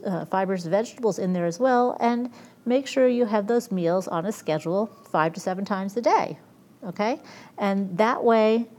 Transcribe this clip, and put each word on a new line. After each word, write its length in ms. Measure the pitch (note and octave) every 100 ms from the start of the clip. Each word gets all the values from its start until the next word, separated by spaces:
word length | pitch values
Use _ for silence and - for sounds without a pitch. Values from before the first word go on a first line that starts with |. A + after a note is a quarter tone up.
| -
uh, 200 | E3+ D#3
fibers, 400 | F#3+ F#3+ F#3+ E3+
vegetables 540 | G3 A#3+ - A3+ F3+
in 140 | F#3
there 120 | F3+ E3+
as 140 | E3+
well, 380 | B3+ B3 B3 -
and 300 | A#3 A#3+ B3 - - - A#3
make 220 | B3+ C4+
sure 200 | C4+ B3+
you 180 | A#3+ A#3
have 220 | G#3+ G3+
those 240 | A#3 A#3+
meals 360 | F#3 E3 F#3 F3
on 180 | E3 F#3
a 60 |
schedule 580 | G#3+ - D#3 D#3+ F#3+ A3 - -
five 220 | E3+ D#3+
to 60 | F3
seven 260 | - F#3 G3+
times 320 | F#3+ G3 A#3+
a 40 |
day, 380 | C#4+ G#4 - - - _ _ _ F#3+
okay? 340 | F#3 G#3+ D4+ - - - -
And 400 | G3+ G3 G3 F3
that 260 | G#3+ C#4
way, 440 | A#3 A3+ A3 A3+ A#3